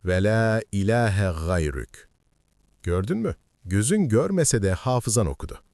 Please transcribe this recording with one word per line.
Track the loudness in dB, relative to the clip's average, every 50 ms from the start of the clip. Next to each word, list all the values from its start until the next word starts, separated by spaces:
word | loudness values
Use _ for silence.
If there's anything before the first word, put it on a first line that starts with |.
| -2
ve | 0 0 2 2
la | 2 2 2 2 2 0 -2 -4 _
ilahe | -4 -2 0 2 2 2 2 2 0 0 0 0 -2 -4 -4 -2
gayrük. | 0 0 0 -2 -2 -6 -10 -12 -16 -20 -20 _ _ _ _ _ _ _ _ _ _ _ _ _ _ _ -6
Gördün | -2 -2 -2 -2 -2 -2 -2
mü? | -2 -4 -6 -8 _ _ _ _ _
Gözün | -2 0 0 2 2 2 2 2 4
görmese | 2 2 2 2 0 0 2 2 2 2 2
de | 0 0
hafızan | 0 -2 -2 -2 -2 -2 0 0 0 0 0
okudu. | -4 -6 -10 -14 -14 -16 _ _